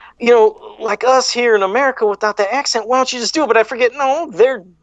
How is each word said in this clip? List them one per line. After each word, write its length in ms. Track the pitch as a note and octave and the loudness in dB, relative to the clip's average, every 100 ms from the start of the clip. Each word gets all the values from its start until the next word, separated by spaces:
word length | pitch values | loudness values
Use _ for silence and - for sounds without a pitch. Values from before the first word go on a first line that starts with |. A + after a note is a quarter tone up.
| - _ | -20 _
you 120 | A#3+ | 2
know, 460 | A#3+ A3 G#3+ - D3+ | 4 4 0 -14 -12
like 240 | A3 G3+ | -6 -4
us 280 | A#3 C4 B3 | 2 2 2
here 240 | A#3+ A#3+ A3 | -2 0 2
in 80 | |
America 420 | G3 G#3+ C#4 C4 G#3+ | 2 0 -2 0 -2
without 320 | G3+ G#3+ G#3 | -2 -4 -2
that 160 | G3+ | -4
accent, 340 | B3+ C#4 A#3 A3 | -2 -4 -6 -2
why 100 | B3+ | -2
don't 140 | B3+ | 0
you 80 | B3+ | -4
just 140 | A3+ | -6
do 100 | - | -2
it? 40 | C#4+ | 0
But 100 | A3+ | 2
I 60 | |
forget, 300 | A3 B3 A#3+ | 0 0 -2
no, 360 | B3+ C4+ C#4+ E4+ | 0 -2 -2 -4
they're 320 | F3+ A#3+ B3+ F#3 E3+ | 2 2 2 -8 _